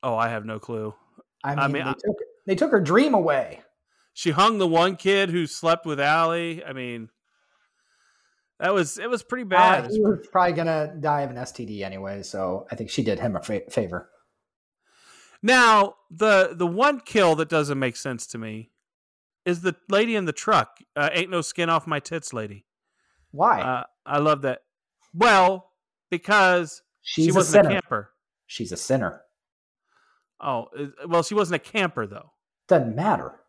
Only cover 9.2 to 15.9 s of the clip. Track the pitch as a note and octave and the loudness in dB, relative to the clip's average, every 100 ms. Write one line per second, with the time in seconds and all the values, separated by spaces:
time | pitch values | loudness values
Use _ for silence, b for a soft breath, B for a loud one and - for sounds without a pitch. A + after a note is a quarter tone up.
9.2 | - B3+ A3 F#3 F#3 F#3+ - G#3+ G#3 F#3+ | -6 -8 0 4 6 4 0 0 2 0
10.2 | - F#3+ F3+ E3 E3 D#3+ D3+ E3 D3+ D3 | 0 2 2 2 -2 -2 -4 -4 -2 -2
11.2 | C#3 B2 B2 - A2+ G#2 G2 F#2+ G2 G2+ | -2 -8 -12 -12 -12 -8 -10 -10 -10 -10
12.2 | G2 G2 F#2 F#2+ - A2 A2 - A2+ G2 | -10 -6 -4 -4 -8 -12 -6 -4 -2 -2
13.2 | B2 F2+ - G#2 - - G2+ F2 - _ | -2 -4 -6 -8 -4 -6 -4 -8 -12 _
14.2 | _ _ _ _ _ _ b b b b | _ _ _ _ _ _ b b b b
15.2 | b b G#3+ B3+ A#3 G#3+ G3+ | b b 2 6 8 6 4